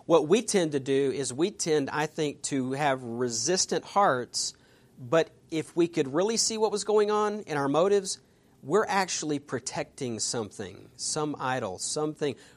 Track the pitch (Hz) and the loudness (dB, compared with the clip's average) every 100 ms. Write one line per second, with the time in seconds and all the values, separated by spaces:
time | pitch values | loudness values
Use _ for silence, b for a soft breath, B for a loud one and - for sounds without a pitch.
0 | - 165 143 208 240 202 165 143 131 135 | 2 4 6 4 4 2 2 0 0 2
1 | 139 113 131 120 185 208 175 151 135 147 | 2 0 -4 -2 -2 -2 0 0 0 0
2 | 151 - 151 143 - 139 127 135 147 131 | -2 -2 -4 -4 -4 -2 -2 0 0 0
3 | 123 117 123 113 117 185 - 170 - 196 | -2 -2 -2 -2 0 0 0 -2 -2 2
4 | 196 131 120 - - - b b b - | 4 2 -2 -6 -6 -8 b b b -20
5 | 127 165 156 - _ 160 147 - 170 165 | 0 2 2 -4 _ -6 -4 0 0 2
6 | 135 143 202 226 - 220 214 208 185 214 | 0 2 2 0 0 0 0 0 2 2
7 | 208 208 214 208 - 147 139 147 190 202 | 4 2 0 -2 -4 -2 2 4 4 4
8 | 190 - b b b b 131 180 - 190 | 0 -6 b b b b -2 0 2 0
9 | 185 - 156 147 - 127 - - 147 - | 0 -2 -2 -4 -4 -6 -6 -8 -8 -8
10 | 127 110 - 127 104 - 95 98 101 - | -6 -4 -4 -4 -6 -8 -12 -12 -20 -10
11 | - - 151 139 135 131 110 90 - - | -6 -4 -4 -4 -2 -2 -4 -6 -6 -4
12 | 156 151 147 117 B | -4 -2 -4 -4 B